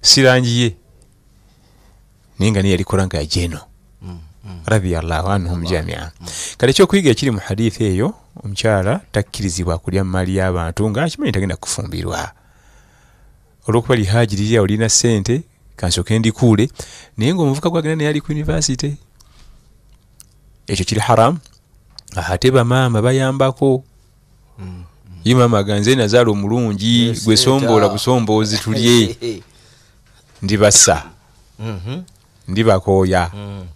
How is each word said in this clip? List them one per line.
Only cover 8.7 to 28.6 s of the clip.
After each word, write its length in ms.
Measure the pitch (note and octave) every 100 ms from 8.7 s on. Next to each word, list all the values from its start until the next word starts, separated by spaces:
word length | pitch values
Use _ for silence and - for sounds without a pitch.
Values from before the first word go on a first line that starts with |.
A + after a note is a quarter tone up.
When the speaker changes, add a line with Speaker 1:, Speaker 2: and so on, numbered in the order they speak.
| G#2 F#2+ D#3 -
Speaker 1:
takkirizibwa 640 | - G2+ - G2 E2+ F2 E2
kulya 260 | - F#2+
mali 300 | F#2+ F#2 F#2 F#2+
y'abantu, 540 | F#2 F2+ E2 E2 G#2+
nga 120 | G#2 D#3+
akimanyi 260 | - A3+
tagenda 240 | G2+ F#2+ -
kufumbirwa. 760 | - - - F2 E2+ E2 D#2 - _ _ _ _ _ _ _ _ _ _ _ _ -
Olw'okuba 280 | A2+ A2+ B2
lihaaji 400 | G2 A2 A#2 G2
liri 200 | G#2 A2+
awo 100 | F#2+
lirina 220 | G#2+ A2+
ssente, 540 | - B2 A2 G2 B2+ - _ _ -
kansooke 420 | F2+ F2 F2 A2
ndikuule. 520 | A2+ - B2 G#2+ A#2 - - - - -
Naye 180 | A2+
ng'omuvuka 360 | F3+ D3+ C#3 E3+
gwagenda 260 | E3 D3+ D#3+
naye 120 | D3
ali 120 | D3
ku 120 | -
university. 640 | D3+ D3+ D#3+ D3+ C3 C#3+ C#3+ _ _ _ - - - _ _ _ - _ _ - _ _ _ -
Ekyo 180 | G2
kiri 160 | F#2 G#2+
haram. 380 | - A2 A2+ E3 - _ _ _ _ - - -
Ate 340 | E2 F2+ B2+
bamaama 520 | C3 A#2+ B2+ B2+ A2+
bayambako. 840 | A2+ C3 C3 C3+ C3+ C3 C#3 C3 C3 _ _ _ _ _ _ -
Speaker 2:
Mm, 60 | F#2+
mm. 180 | F2+ F2 _ - F2+
Speaker 1:
Ye 100 | E2
maama 240 | B2+ A#2+ A2
aganze 360 | G2 G#2 G#2
nazaala 360 | C3 G#2+ A#2 A#2
omulungi, 760 | G2+ G2+ A#2 A#2 G2+ G#2+ A#2+ A#2
Speaker 2:
Yes, 180 | A2+
Speaker 1:
gwe 120 | G#2+ G#2+
somboola 440 | - C3+ A#2 A2
Speaker 2:
leeta. 120 | G#2
Speaker 1:
busomboozi 680 | G#2+ - B2+ A2 G#2+ G#2+
tulye. 580 | G#2+